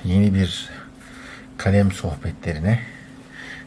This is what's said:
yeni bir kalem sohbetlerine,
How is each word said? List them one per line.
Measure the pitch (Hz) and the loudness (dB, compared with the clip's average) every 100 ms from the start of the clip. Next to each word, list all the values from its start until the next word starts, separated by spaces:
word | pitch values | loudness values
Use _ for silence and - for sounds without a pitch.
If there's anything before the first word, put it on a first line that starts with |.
yeni | 90 92 104 | 0 4 6
bir | 95 90 - - - - - - - - - - - | 4 2 -2 -12 -16 -18 -20 -20 -20 -18 -18 -18 -4
kalem | 98 101 98 | 2 4 4
sohbetlerine, | - 92 71 92 - 85 78 90 120 - - - - - - - - | 2 -6 -6 -8 -6 -4 -2 2 2 -2 -16 -20 -20 -20 -18 -16 -16